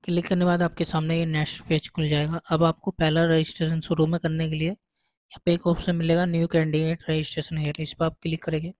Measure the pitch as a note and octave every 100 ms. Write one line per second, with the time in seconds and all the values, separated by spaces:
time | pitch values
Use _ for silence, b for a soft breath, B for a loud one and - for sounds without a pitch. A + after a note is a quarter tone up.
0 | - F3 E3+ F3+ F3+ F3 E3+ - D#3+ E3
1 | D#3 E3 E3 D#3 D3+ - - D#3 - -
2 | D3+ D3 D3+ E3 - D#3+ E3 D#3+ - -
3 | D#3+ D#3 E3 D#3+ D#3+ - D#3+ D#3+ - D#3+
4 | D#3 E3+ E3 D#3+ D#3+ D#3 D#3+ G3+ _ _
5 | _ _ _ - - E3+ F3 E3 - E3+
6 | E3 E3 F3+ E3+ E3 E3 D#3 D3+ D#3+ E3
7 | - D#3 D#3 - D#3 D#3+ D3+ D3 D#3 -
8 | D#3+ - E3 D#3+ - D#3+ D#3+